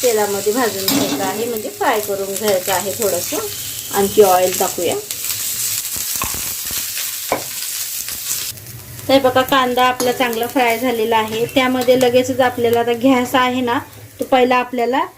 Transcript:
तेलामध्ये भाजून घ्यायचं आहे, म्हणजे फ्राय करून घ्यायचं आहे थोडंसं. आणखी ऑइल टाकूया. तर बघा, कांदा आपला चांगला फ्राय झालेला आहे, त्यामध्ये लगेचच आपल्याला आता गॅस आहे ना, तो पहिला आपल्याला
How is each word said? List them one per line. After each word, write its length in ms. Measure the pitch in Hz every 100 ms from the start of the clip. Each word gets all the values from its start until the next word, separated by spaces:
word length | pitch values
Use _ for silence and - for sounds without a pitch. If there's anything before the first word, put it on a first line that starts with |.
तेलामध्ये 500 | 254 220 202 202 196
भाजून 320 | 220 240 190 190
घ्यायचं 360 | 277 190 -
आहे, 220 | 190 202 233
म्हणजे 240 | 226 214
फ्राय 300 | - 349 226
करून 280 | 208 196 196
घ्यायचं 440 | 190 214 190 185
आहे 200 | 185 196
थोडंसं. 440 | 180 220 175 - 311 427 - - - - 202
आणखी 260 | 202 202
ऑइल 300 | 202 180 185 180
टाकूया. 360 | 185 - 170 131 - - - - - - - - - - - - - - - - - - - - - - - - - - - - - - - - - - - - - - - - -
तर 100 | 269
बघा, 200 | 262 247
कांदा 440 | 254 277 254 247 254
आपला 260 | 247 247
चांगला 360 | 240 247 226 233
फ्राय 300 | 277 240 226
झालेला 400 | 254 233 220 226
आहे, 280 | 220 220 233 -
त्यामध्ये 440 | 254 254 247 254
लगेचच 380 | 247 247 254 254
आपल्याला 380 | 254 247 233 233
आता 140 | 233 233
गॅस 320 | 254 254 247 262
आहे 260 | 254 247
ना, 180 | 247 247 294 - - -
तो 60 | 247
पहिला 300 | 254 247 254
आपल्याला 460 | 247 247 233 262 370